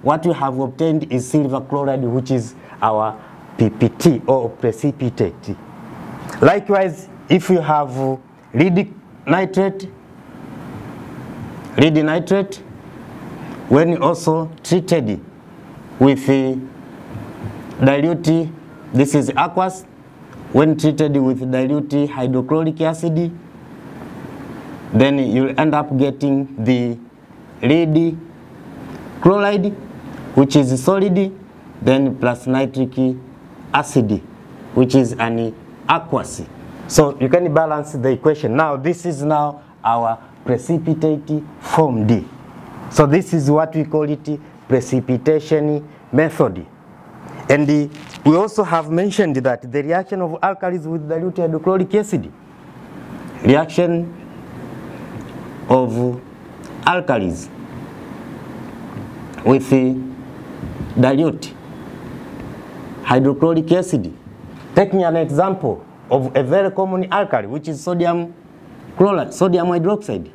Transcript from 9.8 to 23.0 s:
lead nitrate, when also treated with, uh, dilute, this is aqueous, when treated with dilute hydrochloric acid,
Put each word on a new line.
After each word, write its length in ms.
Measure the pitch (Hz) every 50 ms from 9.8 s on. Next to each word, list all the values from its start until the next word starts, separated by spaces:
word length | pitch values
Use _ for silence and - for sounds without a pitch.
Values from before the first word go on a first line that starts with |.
| - - - - - - - - - - - - - - - - - - - - - - - - - - - - - - - - - - - - - - -
lead 160 | - 135 160 156
nitrate, 600 | 156 151 156 156 175 170 - 190 196 190 196 - - - - - - - - - - - - - - - - - - - - - - - -
when 320 | 120 143 165 170 175 -
also 500 | - 151 170 165 - 165 156 165 160 160 160 - -
treated 600 | - 175 185 165 - 180 160 123 107 101 90 - - - - - - - - - - - - - - - -
with, 300 | 131 139 139 135 - 135
uh, 260 | 135 135 135 131 131 131 131 - - - - - - - - - - - - - - - - - - - - - - - 131
dilute, 640 | 135 139 143 147 165 170 165 170 156 165 165 165 160 - - - - - - - - -
this 220 | 123 143 143 151
is 140 | 151 127 123
aqueous, 520 | 135 135 156 180 - 185 185 190 185 - - - - - - - - - - - - - - -
when 260 | - 127 151 156 156
treated 380 | 151 - 151 147 151 160 147 143
with 340 | 143 135 131 131 120 127 127
dilute 580 | 127 131 131 131 147 147 147 143 139 143 143 143
hydrochloric 720 | 147 135 127 127 131 127 127 127 151 160 165 160 156 160
acid, 500 | 160 160 160 160